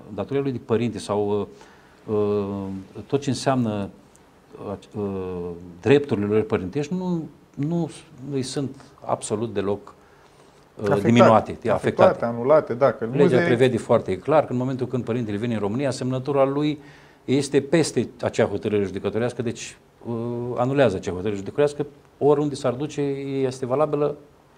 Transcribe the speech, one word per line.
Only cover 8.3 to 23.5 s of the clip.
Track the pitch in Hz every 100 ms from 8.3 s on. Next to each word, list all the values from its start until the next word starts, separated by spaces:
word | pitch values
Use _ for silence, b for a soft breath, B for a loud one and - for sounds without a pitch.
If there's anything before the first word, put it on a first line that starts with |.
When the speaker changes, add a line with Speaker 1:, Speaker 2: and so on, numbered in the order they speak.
Speaker 1:
îi | 139
sunt | 127 151 131 - - -
absolut | - 104 - 107 117
deloc, | 101 95 101 -
uh, | - - - - _ - _ _ -
Speaker 2:
Afectate. | 104 104 98
Speaker 1:
diminuate, | 120 151 110 95
Speaker 2:
Afectate, | 82 113
Speaker 1:
afectate. | 98 123 - 185 -
Speaker 2:
anulate, | 120 117 123 151 151
da, | 123 135
că | 110
Speaker 1:
Legea | 113 139
Speaker 2:
multe | 139 127
Speaker 1:
prevede | 127 120 127 113
foarte | - 113 - 92
clar | 131 151 -
că |
în | 123
momentul | 127 131 123
când | 127
părintele | 113 117 110 101
vine | 120
în | 110
România, | 101 117 143
semnătura | 127 127 131 131 139
lui | 135 139 151 147 B B B B
este | - 127 143 143
peste | 139 170 147 127 104 -
acea | 110 -
hotărâre | 104 101 110 104
judecătorească, | 95 95 101 107 120 120
deci, | 117 113 - - _ _ -
uh, | 117 117 120 120 120
anulează | 123 139 123 92
acea | -
hotărâre | 90 104
judecătorească, | 101 98 - 147 147 143 - - _
oriunde | 135 147 147
s-ar | 131 131
duce, | 120 147 -
este | 143 139 139 135 131